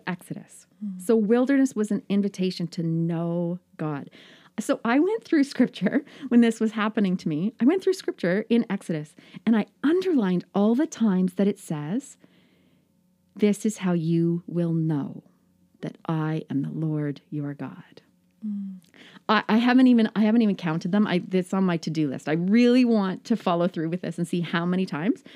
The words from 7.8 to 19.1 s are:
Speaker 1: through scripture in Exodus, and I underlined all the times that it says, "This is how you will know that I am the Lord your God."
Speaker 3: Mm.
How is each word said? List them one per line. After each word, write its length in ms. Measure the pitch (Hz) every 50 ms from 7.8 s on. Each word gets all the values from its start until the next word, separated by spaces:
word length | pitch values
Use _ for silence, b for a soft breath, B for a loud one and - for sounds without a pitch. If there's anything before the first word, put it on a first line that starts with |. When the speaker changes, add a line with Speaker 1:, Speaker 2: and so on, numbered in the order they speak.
Speaker 1:
through 100 | - 381 370
scripture 520 | - - - 370 - - 175 180 208 220 -
in 160 | 233 233 233 -
Exodus, 440 | 202 202 - - 170 151 151 - - B B B B B B
and 100 | 220 233
I 100 | 214 202 - _ _ -
underlined 600 | 277 339 370 370 381 330 262 202 185 180 180 - _ -
all 200 | 196 202 220 233
the 120 | 254 320
times 480 | 320 - - 226 214 185 185 185 180 -
that 120 | - 196
it 120 | 202 196 -
says, 580 | - - 165 147 147 151 196 262 - - - _ b b b b b b b b b b b b b b b b _ _ _ _ _ _ -
"This 320 | - 208 208 202 - -
is 120 | 220 208 -
how 140 | 190 180
you 500 | 175 170 156 165 170 165 170 170 170 175 -
will 260 | - 165 175 170 170
know 520 | 165 165 160 160 156 139 139 - - - - _ _ _ _ _ _ _ _ _ _ -
that 160 | - 156 - - - -
I 340 | 165 156 156 156 160 156 - -
am 140 | 143 139
the 80 | 147 156
Lord 500 | 151 156 160 156 151 151 147 147 143 - _ -
your 240 | 160 151 143 143 143
God." 460 | 139 139 127 - - - _ - - _ _ _ _ _ _ _ _ -
Speaker 3:
Mm. 300 | 214 202 202 196 196 190 185 - _ B B B B